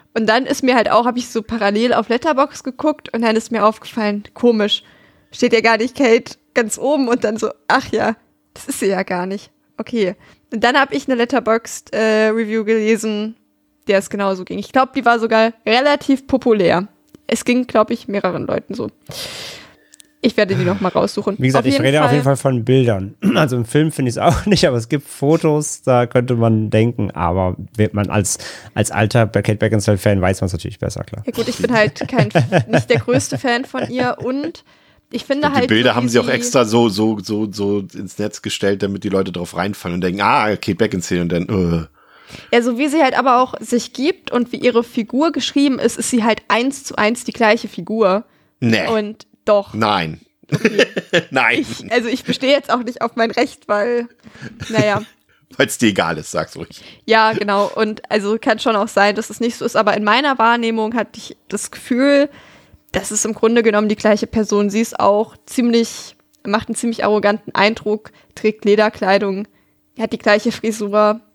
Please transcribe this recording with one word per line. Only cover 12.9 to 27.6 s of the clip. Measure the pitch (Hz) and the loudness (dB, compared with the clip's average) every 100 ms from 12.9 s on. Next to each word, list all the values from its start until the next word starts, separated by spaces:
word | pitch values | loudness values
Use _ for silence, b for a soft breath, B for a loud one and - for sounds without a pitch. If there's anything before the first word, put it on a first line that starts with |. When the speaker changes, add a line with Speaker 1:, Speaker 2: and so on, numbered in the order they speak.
| 220 220 208 220 226 _ _ _ _ - | 0 0 -4 -6 -10 _ _ _ _ 0
Speaker 1:
der | 196 | 0
es | 196 | 0
genauso | 202 196 185 | -4 -2 -4
ging. | 180 185 | -6 -10
Ich | - | -2
glaub, | 262 262 | 0 0
die | 277 | 0
war | 240 233 | 2 2
sogar | 220 220 226 - 214 | 2 2 2 0 0
relativ | 240 285 294 - 269 - | 2 4 2 2 -2 0
populär. | 262 247 214 170 170 202 _ _ - - | 0 2 4 4 2 -2 _ _ -18 -6
Es | 233 | -2
ging, | - 247 247 | 0 0 2
glaub | 320 320 | 0 2
ich, | 240 - | -2 -6
mehreren | 202 185 180 180 | -4 -4 -4 -4
Leuten | - - | -4 -4
so. | 208 220 - - B B B B B B B B - _ _ | -8 -8 -10 -16 B B B B B B B B -20 _ _
Ich | 247 - | -2 0
werde | 196 | 0
die | 165 | 0
noch | 180 190 | 0 0
mal | 185 | 0
raussuchen. | - 202 - 202 190 | 0 0 -2 -4 -2
Speaker 2:
Wie | 131 | 0
gesagt, | 135 | 2
Speaker 1:
Auf | 175 | 2
Speaker 2:
ich | |
Speaker 1:
jeden | 277 | 2
Speaker 2:
rede | 131 151 | 2 2
auf | 147 | 4
Speaker 1:
Fall. | |
Speaker 2:
jeden | 147 | 2
Fall | 139 139 | 2 0
von | 139 123 | 0 0
Bildern. | 113 131 117 98 98 - | 2 4 4 0 -4 -2
<clears throat> | 196 196 | 0 2
Also | 147 123 | 2 0
im | 113 | 0
Film | 147 156 | 0 0
finde | - 127 | 0 -2
ich's | 113 | 0
auch | 143 233 208 | 0 2 2
<laughs> | |
nicht, | 175 165 | 2 2
aber | 120 | 0
es | 113 | -2
gibt | 143 - | -4 -6
Fotos, | - 139 160 160 151 147 - | -2 0 2 2 0 -2 -4
da | - 123 120 | 2 2 2
könnte | 127 123 120 | 0 2 2
man | 113 110 110 | 4 2 2
denken, | 110 117 117 98 | 2 2 0 -6
aber | - 85 92 92 - | -2 -2 0 -2 -4